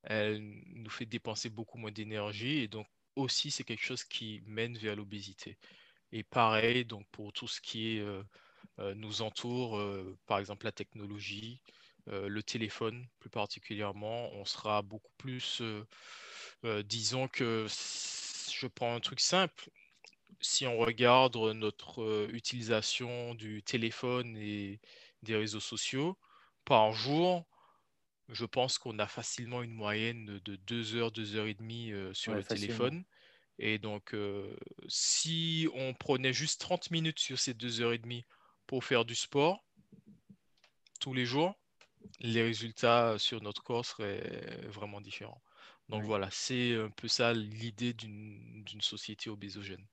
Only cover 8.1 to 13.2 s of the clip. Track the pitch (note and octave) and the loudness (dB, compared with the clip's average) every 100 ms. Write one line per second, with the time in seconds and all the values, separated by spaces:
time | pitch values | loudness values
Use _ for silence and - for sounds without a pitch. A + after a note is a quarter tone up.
8.1 | G2 G2+ - - _ - - G2+ G2+ G#2+ | -4 -8 -18 -20 _ -20 -6 -6 -4 -6
9.1 | G#2 A2 - A#2+ B2 B2 G#2+ G#2 G2 F#2+ | -4 -4 -4 -2 -2 0 -2 -2 -4 -8
10.1 | F#2+ - G2+ G2+ G2+ A2 - G2+ A2 G2+ | -12 0 0 0 -4 -6 -4 -10 -10 -10
11.1 | G#2 G2 G2+ A2 B2+ - - - _ - | -8 -8 -8 -10 -14 -20 -20 -20 _ -8
12.1 | G2+ G2 G#2 - A#2+ A2 - A2+ A#2+ B2 | -6 -4 -4 -4 -2 -2 -2 -4 -4 -14
13.1 | _ | _